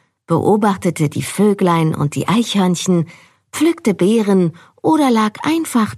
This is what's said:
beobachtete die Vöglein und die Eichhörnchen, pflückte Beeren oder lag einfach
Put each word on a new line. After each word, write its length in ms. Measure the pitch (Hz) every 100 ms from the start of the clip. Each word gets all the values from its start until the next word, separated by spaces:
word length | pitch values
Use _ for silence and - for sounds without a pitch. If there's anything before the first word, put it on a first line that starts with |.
| _ _ -
beobachtete 840 | 165 - 208 208 190 180 165 147
die 140 | -
Vöglein 720 | 139 - 208 202 185 170 160
und 220 | - 147 139
die 100 | -
Eichhörnchen, 800 | 202 226 208 185 175 - 175 156 - _ _ _
pflückte 420 | - 320 330 233
Beeren 560 | 180 180 226 202 190 175 - - _
oder 300 | - 311 277
lag 220 | 226 214 -
einfach 500 | 285 330 320 240 208